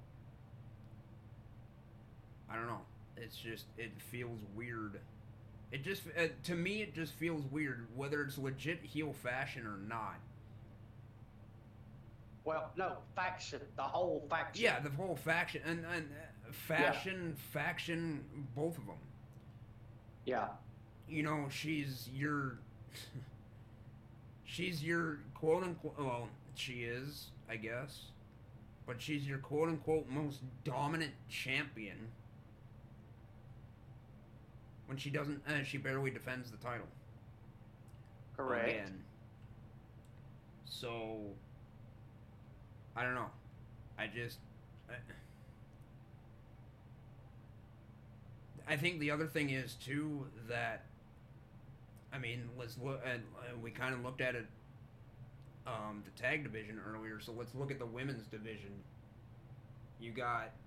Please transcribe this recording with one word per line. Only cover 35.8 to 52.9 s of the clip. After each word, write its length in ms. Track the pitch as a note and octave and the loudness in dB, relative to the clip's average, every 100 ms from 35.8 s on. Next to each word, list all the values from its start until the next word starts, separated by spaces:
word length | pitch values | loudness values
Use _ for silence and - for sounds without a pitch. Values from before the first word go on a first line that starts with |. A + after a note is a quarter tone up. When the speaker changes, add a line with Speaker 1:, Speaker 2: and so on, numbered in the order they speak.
| C3+ C3+ C3+ | 4 6 6
Speaker 1:
defends 380 | A2+ B2+ B2+ B2 | 4 0 0 -2
the 40 | G#2+ | -4
title. 280 | B2 A#2 E2 - - - - - - - - - - - - - - - | -2 -2 -2 -10 -12 -14 -14 -14 -14 -14 -14 -14 -14 -12 -14 -14 -10 0
Speaker 2:
Correct. 320 | C3 A#2+ A#2 | 4 6 8
Speaker 1:
Again. 340 | A2+ G2 F#2 - - - - - - - - - - - - - - - - | 6 2 -4 -8 -12 -14 -14 -12 -12 -12 -14 -14 -14 -14 -12 -12 -12 -14 -12
So, 580 | - - B2 A#2 A2+ A2 G#2 G2 - - - - - - - - - - - - - - - | -6 -2 0 0 0 0 -2 -4 -10 -12 -12 -12 -12 -12 -12 -14 -14 -14 -12 -12 -12 -12 -6
I 80 | A#2 | 2
don't 120 | B2 B2+ | 4 4
know. 140 | A2 - - - - - - - | 2 -2 -14 -12 -12 -12 -8 -2
I 80 | A2 | 0
just, 320 | A2 A#2+ - - - - - - | 0 -2 -4 -12 -14 -14 -14 -8
I, 60 | B2 - - - - - - - - - - - - - - - - - - - - - - - - - - - - - - - - - - - - - | -8 -8 -10 -12 -14 -14 -14 -14 -16 -14 -16 -14 -14 -14 -14 -16 -14 -16 -16 -16 -14 -14 -14 -14 -14 -14 -14 -14 -14 -14 -14 -14 -12 -12 -12 -10 -4 4
I 40 | D3+ | 8
think 240 | F3 E3+ | 8 8
the 100 | D3 | 6
other 160 | D3 D#3 | 6 6
thing 240 | D3+ C#3+ | 6 6
is, 240 | C3 A#2+ | 6 2
too, 520 | - B2+ C#3+ D3+ D3 C3 G#2+ A2+ | -2 0 2 4 2 -2 -4 0
that, 360 | A#2+ A#2 A2 - - - - - - - - - - - - - | 2 4 2 -4 -14 -14 -16 -14 -14 -14 -14 -14 -14 -14 -14 -8
I 60 | C3+ | -2
mean, 300 | A#2+ A#2 A#2+ B2 | 0 0 -2 -4
let's 220 | A#2 B2 | -6 -2
look 220 | C3 | 0